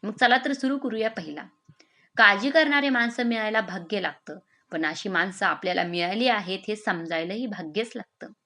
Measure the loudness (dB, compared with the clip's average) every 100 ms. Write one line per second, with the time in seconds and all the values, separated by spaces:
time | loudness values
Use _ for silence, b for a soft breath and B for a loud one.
0 | -8 2 4 4 2 -2 -2 -2 -4 -2
1 | -2 -2 -10 -12 -14 _ _ b b b
2 | b 6 6 6 4 4 4 4 2 2
3 | 0 0 0 0 0 0 -2 -8 -4 -2
4 | -2 -6 -14 -16 _ _ _ -4 -2 -2
5 | -2 0 0 0 0 0 0 0 0 0
6 | -2 0 2 0 -2 -8 -6 -6 -2 -4
7 | -2 -4 -4 -6 -6 -8 -6 -6 -6 -8
8 | -16 _ -20 -20